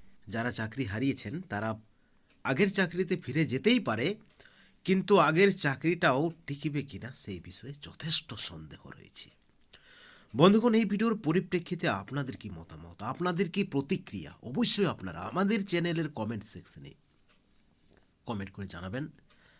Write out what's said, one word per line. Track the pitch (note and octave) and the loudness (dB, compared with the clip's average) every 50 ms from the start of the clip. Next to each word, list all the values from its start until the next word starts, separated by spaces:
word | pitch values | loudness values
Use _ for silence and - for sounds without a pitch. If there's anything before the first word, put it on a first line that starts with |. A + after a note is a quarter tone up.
| - - - - - - | -20 -20 -20 -20 -14 -8
যারা | G2 A2+ A#2 B2 | -6 -4 -2 -2
চাকরি | A#2 - A2 A2 - C#3 C3 | -2 -4 -6 -6 -4 -6 -6
হারিয়েছেন | G2+ G2 A2+ C3 C#3 A#2+ - - G#2 A#2 F3 | -4 -2 -2 0 0 -2 -2 -4 -6 -8 -8
তারা | F#3 - G2+ G#2 G#2+ A2 A2 A2 - _ _ _ _ _ _ _ _ _ - _ _ | -8 -6 -6 -4 -4 -4 -6 -6 -10 _ _ _ _ _ _ _ _ _ -20 _ _
আগের | - C3+ C3 G#3 G3 | -2 2 4 2 2
চাকরিতে | G3 G3+ F#3 E3+ D#3+ F3 F#3 E3 F#3 F3 | 4 2 0 0 0 -2 0 0 -2 -4
ফিরে | - - A#2 D#3+ D#3+ | -4 -2 0 0 2
যেতেই | A2+ A2+ C3+ - A3 B3 A#3+ | 2 0 2 4 4 4 4
পারে, | - - A2 A2 B2 E3+ G#3+ - - - - - - - - - - - _ _ _ | 2 0 -2 0 0 -2 -2 -4 -10 -20 -20 -20 -20 -20 -20 -20 -20 -20 _ _ _
কিন্তু | - F#3+ F#3+ F#3 - G3+ F#3 | 2 2 2 6 6 6 6
আগের | D#3 D3 D#3 E3+ G3 G3 F#3+ - | 8 6 6 6 6 4 4 2
চাকরিটাও | - C#3+ C3 - - D#3+ F3+ F3 F3+ D#3 B2+ C3 D#3 E3+ D#3+ - - - | 0 0 0 0 0 0 0 2 2 2 4 4 0 -2 -4 -8 -10 -10
টিকিবে | C#3+ C#3+ - D#3 C#3+ D3 | -10 -6 -6 -4 -4 -4
কিনা | C3+ - F#2 F#2+ - A#2+ C3+ | -6 -6 -10 -12 -12 -10 -6
সেই | - - - F#2+ E2+ | -6 -6 -6 -6 -10
বিষয়ে | - F2+ - - - C3 C#3+ - | -10 -10 -10 -10 -10 -12 -12 -12
যথেষ্ট | - E3 D3+ - - E3 - - - - A2+ | -12 -14 -10 -8 2 4 4 4 4 2 -2
সন্দেহ | - - - F2 D#2+ D#2 D2 - - - C2+ | 0 0 -2 -2 -4 -12 -14 -16 -16 -16 -18
রয়েছে। | - - - - - - - - - _ _ _ _ _ _ _ - - - - - - - - - - - _ - | -20 -18 -20 -12 -10 -10 -10 -10 -14 _ _ _ _ _ _ _ -20 -20 -20 -20 -20 -20 -18 -20 -20 -20 -20 _ 2
বন্ধুগণ, | A2+ D#3 G3 G3+ A3+ A3+ A#3+ A3 | 6 8 8 8 8 4 4 4
এই | A3+ A3+ | 4 2
ভিডিওর | F#3 G3+ F#3+ A3 A#3 A3 G#3+ | 2 0 0 0 0 -2 -2
পরিপ্রেক্ষিতে | - D3 E3 F#3 - - - F3 E3+ - F3+ E3 - D3+ | -2 0 0 0 0 0 -4 -4 -4 -4 -6 -2 -2 -2
আপনাদের | G#2+ F#2+ G2 - B2+ C#3+ C3+ B2 - - | -2 -2 -4 -6 -4 -4 -4 -4 -8 -10
কি | - G#2 | -12 -12
মতামত, | F2 E2 E2 - E2 D#2 D#2+ E2+ E2+ - G#2 | -12 -12 -14 -16 -16 -16 -16 -18 -14 -10 -8
আপনাদের | A#2 C3 - F3 F3+ F3 E3 G3+ E3 | -8 -6 -2 -2 -2 0 0 -2 -2
কি | - G3 G3 | 0 -2 -2
প্রতিক্রিয়া, | G3 - C#3 C#3 - F#3+ - - - - F#2+ D2 C#2+ - - - | 0 -2 -4 -2 0 -4 -4 -4 -8 -10 -8 -10 -10 -14 -14 -12
অবশ্যই | A2+ C3 G3+ A#3+ - - G3 G3+ | -6 -2 2 6 8 8 8 6
আপনারা | D3+ G#2+ - - F#3+ D#3 D#3+ | 4 0 -2 -6 -8 -8 -8
আমাদের | - - - F3+ G3 G3 A3+ A3 G3 | -8 -4 0 0 2 2 2 2 2
চ্যানেলের | - F3 F3 E3 E3+ E3 E3 D#3+ D3+ | 2 0 2 2 0 0 0 -2 -4
কমেন্ট | - - A2 G#2 A#2 G#2 - | -4 -6 -6 -4 -4 -6 -6
সেকশনে | - - E2+ - - - - C#2 C#2+ - _ _ _ _ _ _ _ - _ _ _ _ _ _ _ _ _ _ _ - _ _ _ _ _ _ | -6 -8 -8 -8 -12 -12 -12 -14 -18 -20 _ _ _ _ _ _ _ -20 _ _ _ _ _ _ _ _ _ _ _ -20 _ _ _ _ _ _
কমেন্ট | - A2+ G2+ G2 G2 | -10 -8 -8 -8 -10
করে | - - G2+ F#2+ | -10 -12 -10 -10
জানাবেন। | - F2 F2+ F#2+ G#2 C3 D#3 D#3 - - _ _ - _ - - - | -10 -10 -10 -8 -8 -8 -8 -10 -12 -20 _ _ -20 _ -20 -20 -20